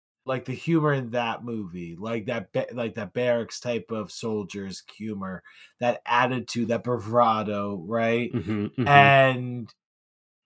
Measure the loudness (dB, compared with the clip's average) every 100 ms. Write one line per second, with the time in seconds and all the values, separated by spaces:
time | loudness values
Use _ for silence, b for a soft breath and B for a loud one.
0 | _ _ -6 -4 -4 -6 0 2 4 0
1 | 0 -2 -2 -4 -6 -6 -8 -8 -10 -10
2 | -6 -6 -4 -6 -4 -4 -4 -4 -6 -6
3 | -6 -2 0 0 -2 -8 -4 -4 -4 -6
4 | -6 -6 -4 -4 -4 -8 -8 -10 -14 -12
5 | -8 -8 -8 -10 -14 b b b 0 0
6 | 0 2 2 0 -4 -2 0 0 -2 -4
7 | 2 4 6 4 0 -4 -4 -6 -4 0
8 | 2 0 0 -4 -2 -2 -2 0 6 8
9 | 8 8 6 4 -4 -8 -12 _ _ _
10 | _ _ _ _